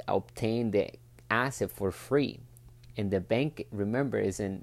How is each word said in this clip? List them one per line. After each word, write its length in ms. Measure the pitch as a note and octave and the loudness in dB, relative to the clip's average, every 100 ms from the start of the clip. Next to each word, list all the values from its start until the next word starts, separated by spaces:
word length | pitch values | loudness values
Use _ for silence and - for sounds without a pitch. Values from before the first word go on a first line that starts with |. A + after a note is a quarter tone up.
| - | 2
obtain 640 | G2 - - A2+ A#2 A#2 | 2 2 -4 0 0 2
the 200 | G2+ - - - - - | 2 2 -2 -20 -12 -2
asset 400 | A2+ C3 - G2 | 0 0 -2 -4
for 200 | - G2 | -2 -2
free. 500 | - - C#3+ C#3 - - - - - - - | -2 2 2 2 -2 -16 -20 -20 -20 -14 -6
And 120 | G2+ | 0
the 100 | F#2+ | 0
bank, 460 | F2 A2+ D3+ - - | 2 0 0 -4 -8
remember, 480 | G2+ G2+ A#2+ C#3 G#2+ | -4 -2 -2 -2 0
is 200 | G2+ F#2+ | 0 -2
in 200 | G2 G2 | -4 -6